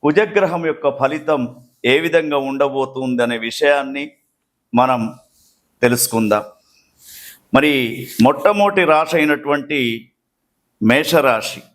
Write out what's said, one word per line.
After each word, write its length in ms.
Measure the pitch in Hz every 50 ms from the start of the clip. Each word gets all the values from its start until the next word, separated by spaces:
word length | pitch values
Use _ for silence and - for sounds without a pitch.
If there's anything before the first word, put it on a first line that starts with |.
కుజగ్రహం 640 | - 151 151 185 220 196 208 208 190 170 170 175 165
యొక్క 320 | 160 147 - - 143 - -
ఫలితం 560 | 139 135 151 156 151 160 156 139 123 - - - - _ _ _ -
ఏ 140 | 120 131 147 165
విధంగా 340 | 165 160 165 160 151 147 143 135 135
ఉండబోతుందనే 840 | 135 135 139 139 135 135 131 131 131 131 131 127 127 120 120 117 120 113 113 117
విషయాన్ని 640 | - - 151 143 143 143 139 135 135 139 143 151 _ _ _ _ _ _ _ _ _ _ _ _
మనం 460 | - 120 123 131 131 120 110 113 113 - _ _ _ _ _ _ _ _ _ _ _ _
తెలుసుకుందాం. 640 | - 120 123 120 - - 117 113 113 104 104 104 104 - - _ _ _ _ _ _ _ _ _ _ - - - - - - _ _ _ -
మరి 180 | 131 143 151 143 135 123 113 120 127 131 - - -
మొట్టమొదటి 600 | 220 262 277 - - 202 208 202 202 202 196 190 180
రాశి 320 | 156 156 156 160 160 175
అయినటువంటి 920 | 165 151 151 147 143 147 143 143 143 139 - 156 143 127 117 113 113 - _ _ _ _ _ _ _ _ _ _ _ _ _ _ _
మేషరాశి 800 | 104 110 120 143 156 - 165 160 135 135 120 110 101 - - 98 - _